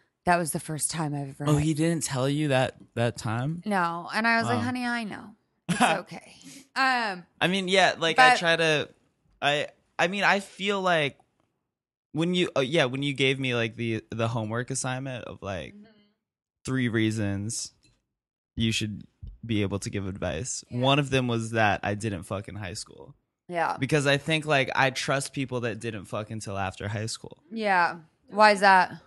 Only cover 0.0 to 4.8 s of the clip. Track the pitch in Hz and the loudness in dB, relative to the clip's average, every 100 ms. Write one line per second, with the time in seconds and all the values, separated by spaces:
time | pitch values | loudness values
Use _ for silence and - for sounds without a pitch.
0 | _ _ - 175 165 165 - 151 - 160 | _ _ 0 2 2 -4 -6 -6 -6 -4
1 | 151 143 139 135 147 147 151 151 165 165 | -4 -4 -6 -4 2 2 2 2 2 0
2 | - 131 135 143 151 131 127 - - - | -2 -2 0 0 2 2 0 -4 -10 -2
3 | 117 - 113 113 135 170 208 196 170 170 | -2 -2 -4 -4 -4 -6 -2 0 0 -4
4 | 170 180 226 226 233 240 240 247 | -6 -2 2 2 0 0 -2 -4